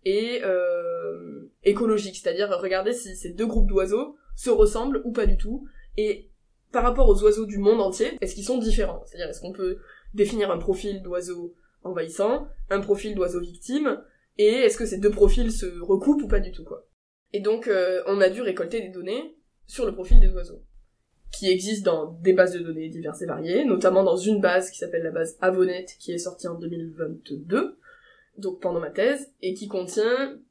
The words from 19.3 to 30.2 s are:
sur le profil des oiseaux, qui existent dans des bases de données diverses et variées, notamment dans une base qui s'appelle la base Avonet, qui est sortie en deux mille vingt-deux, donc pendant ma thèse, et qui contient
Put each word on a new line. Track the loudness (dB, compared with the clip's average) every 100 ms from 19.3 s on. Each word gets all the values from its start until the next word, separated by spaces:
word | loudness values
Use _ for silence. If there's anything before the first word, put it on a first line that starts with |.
| _ _ _ _
sur | -6 -6
le |
profil | -6 10 12
des | 12
oiseaux, | 6 -8 -14 -20 -20 _ _ _ _ -18
qui | -6 0
existent | 0 0 -2 0
dans | 0 -4 -2
des | 2
bases | 4 4
de | 2
données | -8 -8 -10
diverses | -10 -10 -10
et | -8
variées, | -6 -2 -2 0
notamment | 2 4 4
dans | 2 2
une | 0 2
base | 2 2 -2
qui | -10
s'appelle | -8 -6
la | -6
base | -6 -6 -2
Avonet, | -2 2 0 -2 -10 -16
qui | -10
est | -8
sortie | -8 -10 -12
en | -10
deux | -10
mille | -10 -10 -8
vingt-deux, | -10 -10 -12 -14 -4 -2 -2 -10 _ -20 _ _ _ -10
donc | -10 -6
pendant | -4 -4
ma | -6
thèse, | 0 0 0 -8 _
et | -8
qui | -8 -6
contient | -6 -4 -2 0 0